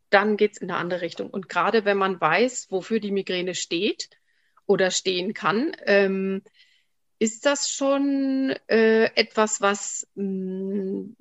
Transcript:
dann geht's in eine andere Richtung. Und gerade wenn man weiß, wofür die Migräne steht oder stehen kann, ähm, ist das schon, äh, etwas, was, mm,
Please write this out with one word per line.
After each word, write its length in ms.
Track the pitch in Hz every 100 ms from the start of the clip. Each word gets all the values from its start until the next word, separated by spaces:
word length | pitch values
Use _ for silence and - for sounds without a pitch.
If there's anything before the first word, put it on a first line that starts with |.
| _
dann 280 | 202 208 208
geht's 200 | 208 -
in 140 | 185
eine 80 | 165
andere 220 | 175 180
Richtung. 280 | 165 - -
Und 200 | 202 185
gerade 360 | 180 175 226 202
wenn 120 | 202
man 220 | 190 180
weiß, 480 | 156 170 247 - -
wofür 280 | 190 165 226
die 120 | 208
Migräne 420 | 196 190 185 185 170
steht 540 | - 170 214 - - _ _ _ _ _ -
oder 260 | 190 185
stehen 420 | - 190 180 185
kann, 420 | 196 202 208 311 - -
ähm, 560 | 202 196 190 190 190 - _ _ _ _ _ _ _
ist 260 | 220 - 285
das 240 | 285 -
schon, 840 | - 277 277 277 277 269 269 269 - -
äh, 380 | 226 220 220 226 -
etwas, 460 | 226 - 214 -
was, 460 | 202 202 - - - -
mm, 920 | 196 190 190 190 190 202 190 196 196 -